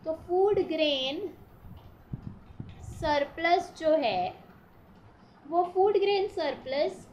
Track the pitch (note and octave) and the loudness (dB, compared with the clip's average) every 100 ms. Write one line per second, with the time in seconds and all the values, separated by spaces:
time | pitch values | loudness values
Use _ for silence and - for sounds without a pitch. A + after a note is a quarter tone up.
0 | D#4+ D#4+ - F4+ G4+ G4+ - D#4+ D4+ C#4 | -6 -8 -2 2 4 4 0 0 2 2
1 | C4 D4+ G4 - - - - - - - | -2 -4 -8 -10 -20 -20 -20 -18 -20 -20
2 | - - - - - - - - - - | -14 -12 -12 -16 -20 -16 -16 -14 -16 -6
3 | D#4 D4 C#4+ - E4 F4+ F#4 - D#4+ D#4 | 0 2 0 -2 2 2 2 -2 2 4
4 | B3 F#3 F3+ - - - - - - - | 4 0 -2 -6 -20 -20 -20 -20 -20 -20
5 | - - - - C#4+ E4+ F4 F#4 G4 G4 | -20 -20 -20 -20 -2 0 0 2 4 4
6 | G4 G4+ G4+ - D4+ C4 B3+ C4+ F#4 F#4 | 2 2 0 -2 -4 -4 -4 -2 -2 -2
7 | - | -18